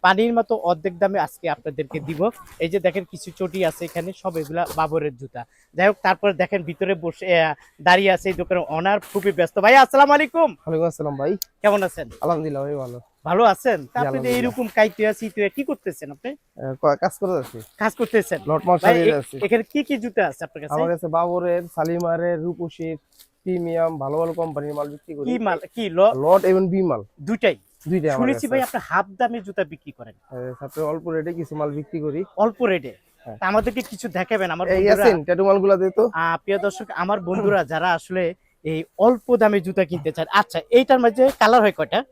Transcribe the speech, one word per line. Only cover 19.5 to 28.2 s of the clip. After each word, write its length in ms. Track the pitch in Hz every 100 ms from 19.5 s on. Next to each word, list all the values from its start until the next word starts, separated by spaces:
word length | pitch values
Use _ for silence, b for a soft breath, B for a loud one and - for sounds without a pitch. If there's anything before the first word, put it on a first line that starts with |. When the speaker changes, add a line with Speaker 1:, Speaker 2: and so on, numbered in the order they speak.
| 226
Speaker 1:
কি 180 | 214 294
কি 160 | 285 277
জুতা 240 | 233 208 180
আছে 180 | 135
আপনার 160 | 160 160
কাছে? 120 | 147
Speaker 2:
আমার 140 | 151 165
কাছে 160 | 170 170
বাবরের, 560 | 165 175 175 175 175
শালিমারের, 720 | 175 - 160 170 175 165 175 170
রূপসীর, 540 | 170 170 170 - 160 156 _ _ _ _
প্রিমিয়াম, 560 | 190 180 170 165 165 160
ভালো 180 | 135 151
ভালো 140 | 165
কোম্পানির 420 | 165 165 143 147
মাল 140 | 147 147
বিক্রি 260 | 151 -
করি। 120 | 147 143
Speaker 1:
কি 120 | 247
মাল? 200 | 214 160 -
কি 100 | - 208
ল-? 240 | 165 202
Speaker 2:
লট 300 | 131 147 190
এবং 240 | 185 185 190
বি 140 | 190
মাল। 200 | 185 120 101 _
Speaker 1:
দুইটাই? 360 | 147 226 220 135 _ _ 151
Speaker 2:
দুইটাই 240 | 185 151
আমার 80 |
Speaker 1:
শুনেছি 280 | 135